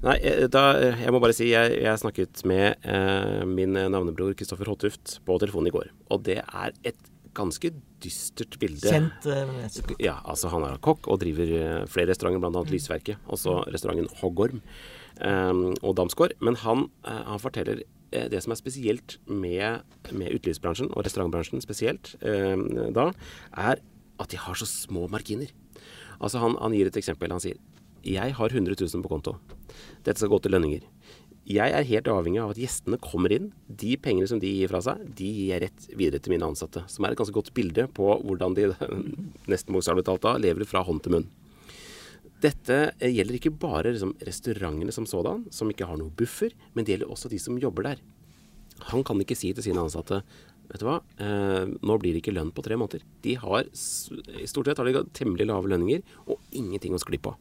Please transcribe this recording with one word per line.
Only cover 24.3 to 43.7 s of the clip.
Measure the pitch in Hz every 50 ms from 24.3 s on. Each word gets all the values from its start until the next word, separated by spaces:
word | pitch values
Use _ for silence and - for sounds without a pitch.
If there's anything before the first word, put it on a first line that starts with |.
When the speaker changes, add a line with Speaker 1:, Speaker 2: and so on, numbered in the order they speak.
| - 95
Speaker 1:
har | - - 90
så | - 113
små | 104 - - - - 98 87 87 87
marginer. | 95 107 - - 107 110 147 - - - - - - - - - - - - - - -
Altså, | - 101 - 123
han, | 117 117 120 -
han | - 113 113
gir | 104 95 95
et | - 110
eksempel. | 98 - 85 - 87 85
Han | 87 90
sier, | 92 92 - - - - - - - - - - -
"Jeg | - 95 95 101 131 139
har | 123 113 110
hundre | 127 131 95 - 98
tusen | - 95 82 - 87
på | 85 -
konto. | - 76 76 - - - - - - - - - - - - - - - -
Dette | - - -
skal | 110 101
gå | 104 95
til | - -
lønninger. | 95 92 82 76 73 69 - - - - - - - - - - - - _ -
Jeg | 98 101 107 135 -
er | - 147
helt | 127 113 107 123
avhengig | 127 113 95 85 85 90 110 117
av | 104
at | 104 113
gjestene | 123 127 - - - - 104 -
kommer | - - - 85 90 -
inn. | 104 117 190 208 - - - - -
De | 104 - 107 127 139
pengene | - 147 110 92 95 98
som | 120 110
de | 92 95 98 95
gir | 95 90
fra | 95 90
seg, | 95 123 151 202 214 - -
de | - 95
gir | 98 110 107 98 95 92 87
jeg | 78
rett | 78 - - - - - -
videre | 95 78 69 71
til | - - 92
mine | 85 85
ansatte." | 78 76 - 80 78 - - 87 -
Som | - - 101
er | 95
et | 117 -
ganske | 113 101 101
godt | 107 101 - -
bilde | - 110 87 78 - 123 135
på | - - 98 98 104 - -
hvordan | 101 95 87 90 92 92
de, | 95 104 98 92
<laughs> | - - - - 95 - - - - 202 165 - - - -
nesten | 98 90 - - 98
bokstavelig | 92 90 - 85 92 90
talt | - 95 92
da, | - 110 120 127
lever | - 92 82 82 104 -
fra | - 95 92
hånd | 87 85 78
til | - - 87
munn. | 82 80 - - - - - - - - - - - - - - - - - - - - - _ _
Dette, | - 151 139 - - - 123 139 151 151 - -
eh, | - 123 127
gjelder | 110 92 104 123 123
ikke | - 160 156 151
bare | - 165